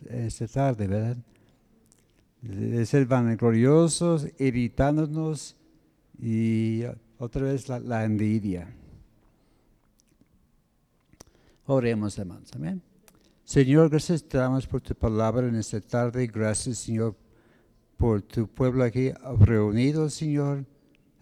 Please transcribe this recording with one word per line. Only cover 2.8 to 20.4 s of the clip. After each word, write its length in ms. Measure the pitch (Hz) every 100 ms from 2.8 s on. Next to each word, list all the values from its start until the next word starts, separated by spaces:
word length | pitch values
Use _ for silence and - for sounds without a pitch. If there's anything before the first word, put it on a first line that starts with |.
ser 220 | 113 143 127
vanagloriosos, 1200 | 131 120 113 120 113 123 156 170 151 170 160 147 -
irritándonos 1160 | 135 120 120 - 135 151 156 156 160 151 - - _ _ _ _ _ -
y 640 | 120 110 113 110 110 113 120 117 _ _
otra 240 | 120 143
vez 260 | 135 135 110
la, 120 | 123
la 240 | 117 117
envidia. 720 | 110 107 107 110 101 87 85 - - - - _ _ _ _ _ _ _ _ _ _ _ _ _ _ _ _ _ _ _ _ _ - _ _ _ -
Oremos, 520 | 135 120 110 104 101
hermanos. 320 | 95 95 95
Amén. 280 | 123 156 190 - _ _ _ _ _
Señor, 440 | - 143 131 147 160
gracias 340 | 151 - 165
te 140 | - 135
damos 300 | 127 131 -
por 160 | 131
tu 120 | -
palabra 540 | - 117 107 110 117 127
en 60 |
esta 260 | 113 107 110
tarde. 460 | - 120 120 120 123
Gracias, 520 | 107 110 104 - 113
Señor, 380 | - 113 113 101 _ _ _ _ _ _ _ _
por 240 | 123 107
tu 260 | - - 107
pueblo 380 | - 131 127
aquí 280 | 123 123 131 - 135 120
reunido, 720 | - 110 104 107 131 156 151
Señor. 560 | - 160 147